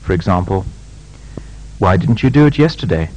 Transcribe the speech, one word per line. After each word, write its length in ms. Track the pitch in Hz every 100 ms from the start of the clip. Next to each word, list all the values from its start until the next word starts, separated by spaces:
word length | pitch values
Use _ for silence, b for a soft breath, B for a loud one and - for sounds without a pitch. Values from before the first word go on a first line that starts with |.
For 100 | -
example, 520 | 92 85 90 92 98 92 - - - - B B B B B B -
Why 180 | 95 92
didn't 260 | - 117
you 80 | 131
do 160 | 127 147
it 120 | 143
yesterday? 520 | 151 156 143 82 82